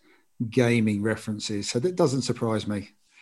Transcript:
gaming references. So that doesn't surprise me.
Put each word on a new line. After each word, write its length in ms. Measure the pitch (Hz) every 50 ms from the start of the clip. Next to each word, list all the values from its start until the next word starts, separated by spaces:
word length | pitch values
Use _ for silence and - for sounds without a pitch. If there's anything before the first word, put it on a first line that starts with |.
| _ _ _ _ _ _ _ - 123 110
gaming 520 | - 127 123 117 120 117 110 110 104 101
references. 680 | 104 110 107 - - - 107 104 - - 107 101 98 -
So 100 | - 123
that 160 | 127 185 180
doesn't 280 | 175 175 135 127 139 -
surprise 440 | - 120 - 123 113 110 104 - -
me. 220 | 107 101 98 - _ _ _ _ _ -